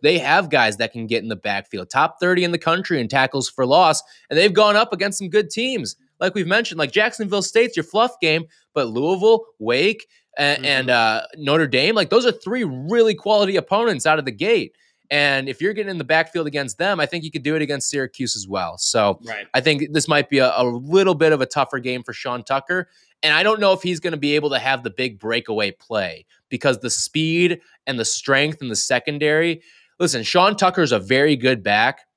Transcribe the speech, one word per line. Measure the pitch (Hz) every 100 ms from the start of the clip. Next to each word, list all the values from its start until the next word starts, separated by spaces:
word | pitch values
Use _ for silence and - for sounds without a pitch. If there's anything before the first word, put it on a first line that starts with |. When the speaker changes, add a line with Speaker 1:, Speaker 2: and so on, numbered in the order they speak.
Speaker 1:
they | - 170
have | 139 170 175
guys | 143 113 104
that | 113
can | 120 113
get | 117
in | 110
the | 98
backfield, | 107 98 95 101 90
top | 131 160 -
thirty | 180 180
in | 180
the | 170
country | 165 170 190 160
in | 113
tackles | 139 131 139 123
for | - 127
loss, | 151 175 156 - - _
and | 151
they've | 202
gone | 185 208 208
up | 220
against | 180 196 190
some | 190
good | 202 208
teams. | - 254 254 127 - _ _
Like | 190
we've | 202 165
mentioned, | 202 233 165
like, | 143
Jacksonville | - 214 220 208 202
State's | 185 220 240 202
your |
fluff | 156 202 247 -
game, | 160 160 160 _ _
but | 151 123
Louisville, | 110 151 185 214 226 220 _
Wake, | 110 123 185 220 - _ _ -
a-, | 143 143
Speaker 2:
Mm-hmm. |
Speaker 1:
and, | 139 135 127
uh, | 120 113 110 - -
Notre | 139 156 151
Dame, | 127 151
like, | 220 170
those | 220 247
are |
three | - - 247
really | 202 127 143 233 226
quality | 190 202 214 196 185
opponents | - 202 233 151 160
out | 156
of |
the | 135
gate. | 104 185 233 107 _ _ _ _
And | 147 143 139 135
if | 127
you're | 180
getting | 208 196
in | 185
the |
backfield | 131 160 160 175 151
against | 143 135 -
them, | 185 190
I | -
think | 175
you | 160
could | 147
do | 139 156
it |
against | 147 139 -
Syracuse | 143 131 - 127 -
as | 98
well. | - 87 87
So | - 120 104 95
Speaker 2:
Right. | 117 107 101
Speaker 1:
I | 131
think | 131 143 151
this | 151 143
might | 147 143
be | 139
a, | 127 -
a |
little | 123 120 135 180 190
bit | 160 156
of | 151
a | 131
tougher | - 135 135
game | 123 127
for | 120
Sean | 117 135 123
Tucker. | 117 135 135 180 170 _ _ _
And | 156
I | 151
don't | 202 220
know | 202
if | 190
he's | 180 170
gonna | 175 156
be | 143
able | 147 147
to | 135
have | 123 135
the | 123
big | 98 127 101
breakaway | 107 117 117 107 101
play | - _ 110 92 80 _ _ _
because | 120 143 113
the | 123
speed | - - 156 160 165 175 170 - _ -
and | 127
the |
strength | 110 - - 135 151 151
in | 131
the | 107
secondary. | - 123 - 147 151 156 170 165 - _ _ -
Listen, | 175 135
Sean | 110 180 190 208
Tucker's | 185 185 151
a | 117
very | 95 131 147 139
good | 127 123
back, | 98 104 120 - _